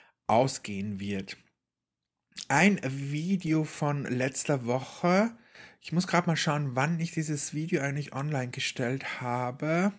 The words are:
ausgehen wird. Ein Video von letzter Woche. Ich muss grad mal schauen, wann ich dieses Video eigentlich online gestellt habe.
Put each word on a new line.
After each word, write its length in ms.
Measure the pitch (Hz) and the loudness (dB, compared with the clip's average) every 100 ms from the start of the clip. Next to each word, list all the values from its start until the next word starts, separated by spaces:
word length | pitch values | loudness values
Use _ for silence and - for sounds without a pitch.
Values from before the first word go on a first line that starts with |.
| _ _ - | _ _ 2
ausgehen 760 | 110 135 - - 98 104 98 | 4 4 2 -4 -6 -4 -4
wird. 380 | 101 98 95 - _ _ _ _ _ _ _ _ _ - - | -4 -4 -6 -12 _ _ _ _ _ _ _ _ _ -12 0
Ein 300 | 139 196 196 | 6 6 4
Video 800 | 135 135 139 151 170 190 160 156 | 0 -4 -4 -4 0 0 2 0
von 400 | 156 - 147 143 | 0 -2 0 0
letzter 640 | 123 123 131 - - 139 117 | -2 0 0 0 0 0 0
Woche. 640 | 127 127 - 175 185 226 - _ - - - | -2 -2 -2 2 4 2 -2 _ -20 -20 -20
Ich 100 | - | -4
muss 160 | 160 180 | -2 2
grad 200 | 175 175 | 2 2
mal 100 | 156 | 2
schauen, 400 | - 147 143 123 | 2 0 0 0
wann 240 | 147 170 | 2 0
ich 120 | 165 | -2
dieses 420 | - 156 147 - | -4 -2 -2 -2
Video 260 | 147 160 175 | -4 -2 0
eigentlich 320 | 139 139 143 | 0 -2 -4
online 380 | 131 147 143 127 | -4 -2 -2 -2
gestellt 720 | 135 - - 120 135 - - | -4 -4 -2 -2 -2 -6 -6
habe. 720 | 123 123 123 135 151 170 202 | -4 -2 -2 -4 0 2 2